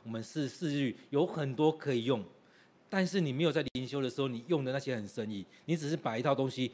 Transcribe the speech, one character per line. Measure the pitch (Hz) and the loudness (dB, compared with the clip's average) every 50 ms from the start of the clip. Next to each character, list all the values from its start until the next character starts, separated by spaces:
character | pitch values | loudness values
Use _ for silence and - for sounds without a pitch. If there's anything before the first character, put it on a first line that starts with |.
我 | - 113 | -10 -8
们 | 113 113 | -6 -6
四， | 110 - - 156 143 127 | -8 -6 -4 -4 -4 -4
四 | - - 180 151 | -4 -4 -4 -2
律， | 143 143 139 120 107 - - - | 0 0 0 0 -2 -6 -10 -2
有 | 139 143 151 | 2 2 2
很 | 151 - 160 147 135 123 | 2 0 -4 -4 -4 0
多 | 131 151 160 | 4 4 4
可 | 156 - - 143 | 4 2 -2 0
以 | 131 117 113 | 0 0 2
用。 | 131 131 110 95 - - - _ _ _ - - _ _ _ _ _ | 2 2 2 0 -8 -14 -20 _ _ _ -20 -20 _ _ _ _ _
但 | - 190 185 | 0 0 2
是 | 180 180 202 | 2 2 2
你 | 165 143 | 2 2
没 | 127 139 | 2 4
有 | 170 160 | 2 4
在 | 143 156 143 - - | 4 2 0 0 -4
灵 | 127 131 | -4 -6
修 | 117 135 143 | -4 -2 -2
的 | 135 123 | -2 0
时 | 120 - | 0 0
候， | 135 135 | 0 0
你 | 120 113 113 165 | -2 -4 0 0
用 | 170 147 135 | 0 2 2
的 | 127 | 0
那 | 131 139 | -2 -2
些 | - 135 127 | -2 -2 -2
很 | 110 101 | -2 -4
生 | 95 - 120 110 107 | -6 -6 -4 -4 -4
硬， | 107 98 92 - - - - | -4 -6 -8 -10 -16 -12 -2
你 | - 170 | -2 -2
只 | 160 151 143 | 0 0 -2
是 | 165 | -2
把 | - - 123 113 | 0 0 -2 -2
一 | 117 | 2
套 | 127 147 139 | 2 2 4
东 | 127 135 131 | 4 2 0
西 | - 127 127 120 | 0 -2 -4 -4